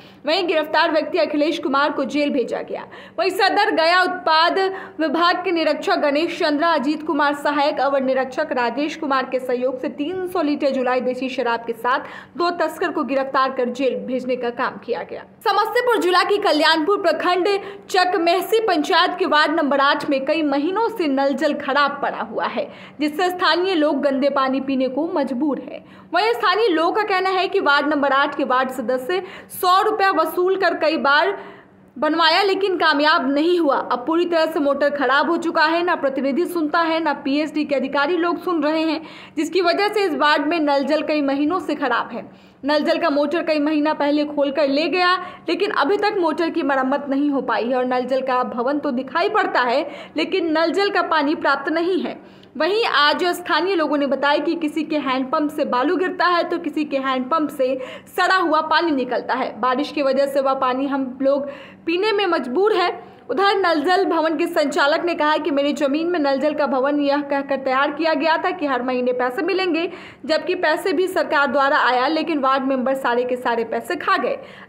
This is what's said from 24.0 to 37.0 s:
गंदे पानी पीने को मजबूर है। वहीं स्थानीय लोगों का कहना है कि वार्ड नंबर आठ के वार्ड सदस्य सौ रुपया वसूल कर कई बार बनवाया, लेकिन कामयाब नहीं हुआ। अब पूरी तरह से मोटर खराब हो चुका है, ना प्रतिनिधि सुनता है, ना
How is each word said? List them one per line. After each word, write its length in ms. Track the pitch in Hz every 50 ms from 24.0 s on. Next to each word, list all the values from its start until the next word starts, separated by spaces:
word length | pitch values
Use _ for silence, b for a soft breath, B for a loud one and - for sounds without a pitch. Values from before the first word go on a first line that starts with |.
गंदे 280 | 285 285 269 262 285 277
पानी 300 | 277 277 269 262 262 269
पीने 260 | 269 277 269 254 262 254
को 220 | 254 277 330 349
मजबूर 480 | 381 302 269 - 262 240 311 294 247 -
है। 240 | - - - - B B B B B B 320
वहीं 200 | 349 415 453 466
स्थानीय 340 | 466 427 359 370 415 466 466
लोगों 220 | 311 320 330 370 -
का 100 | 427 427
कहना 240 | 415 381 370 370 381
है 160 | 381 370 370
कि 120 | 381 381 392
वार्ड 260 | 285 294 285 294 277
नंबर 240 | 294 311 285 285 277 262
आठ 220 | 277 285 285 -
के 60 | - 277
वार्ड 240 | 233 254 254 262 254
सदस्य 520 | - 277 233 220 262 254 262 - 359 381 370 B B B B B
सौ 300 | - - 381 359 359 392 427
रुपया 280 | 427 440 427 381 392 294
वसूल 420 | 311 320 320 - 359 359 381 381
कर 200 | 381 392 339 339
कई 200 | 349 320 302 320 262
बार 380 | 233 277 285 302 339 392 392 B B B B B B B - - - - _
बनवाया, 440 | 247 269 302 320 339 330 320 330 381 403
लेकिन 320 | 381 381 381 392 392 370
कामयाब 500 | 302 349 311 294 285 294 302 330 339 254 269
नहीं 280 | 285 285 320 349 359 339
हुआ। 180 | 320 277 247 185 - -
अब 120 | 247 247 254
पूरी 200 | 320 320 339 349
तरह 200 | 339 339 320 320
से 140 | 320 320 339
मोटर 300 | 277 285 277 285 294 285
खराब 400 | 285 285 262 247 269 285 294 294
हो 60 | 339
चुका 260 | - - 330 - 330 302
है, 180 | 320 330 339 349
ना 120 | 359 330
प्रतिनिधि 500 | - 277 269 - 285 247 277 247 311 349
सुनता 340 | - - 339 311 294 359 339
है, 180 | 330 320 320
ना 140 | 330